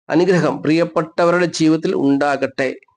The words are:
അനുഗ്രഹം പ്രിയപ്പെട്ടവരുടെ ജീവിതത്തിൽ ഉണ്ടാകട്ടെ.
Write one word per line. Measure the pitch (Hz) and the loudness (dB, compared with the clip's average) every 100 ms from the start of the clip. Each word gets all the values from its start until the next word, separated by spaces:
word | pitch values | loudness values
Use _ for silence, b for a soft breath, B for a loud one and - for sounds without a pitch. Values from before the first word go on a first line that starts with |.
| - | -4
അനുഗ്രഹം | 147 180 180 147 135 | 0 2 2 0 -2
പ്രിയപ്പെട്ടവരുടെ | 143 160 165 165 160 - 175 175 175 | -2 0 0 -4 -6 0 0 2 -2
ജീവിതത്തിൽ | - 160 160 175 - | 0 2 2 0 0
ഉണ്ടാകട്ടെ. | 139 139 147 135 135 - 131 - _ | 0 2 0 -2 -4 -4 -6 -6 _